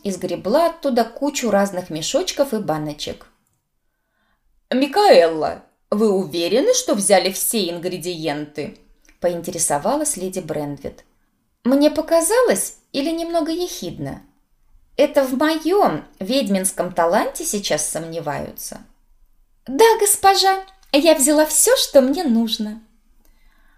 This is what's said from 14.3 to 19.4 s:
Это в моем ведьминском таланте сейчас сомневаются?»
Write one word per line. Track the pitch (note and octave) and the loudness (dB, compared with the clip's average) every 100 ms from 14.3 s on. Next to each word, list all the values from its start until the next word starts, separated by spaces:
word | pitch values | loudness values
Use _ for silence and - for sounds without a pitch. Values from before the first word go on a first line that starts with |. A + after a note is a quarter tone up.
| _ _ _ _ _ _ - | _ _ _ _ _ _ 0
Это | C#4+ C#4+ | 2 2
в | C4 C4 | 0 0
моем | D#4 D#4+ D#4+ G4+ D4 D3+ - - | 0 0 0 2 2 0 -10 -12
ведьминском | F#3+ C4+ G#3 G3 F#3 - F3 | -4 -2 0 -2 -2 -4 -4
таланте | F3+ E3+ G#3 A4+ - D#4+ | 0 2 2 0 -6 -6
сейчас | G#3 G3 D3+ - | -6 -4 -4 -4
сомневаются?» | D#3+ E3 E3 D3 C#3 D3 - - - - _ _ _ _ _ | -6 -8 -8 -8 -8 -10 -12 -16 -16 -20 _ _ _ _ _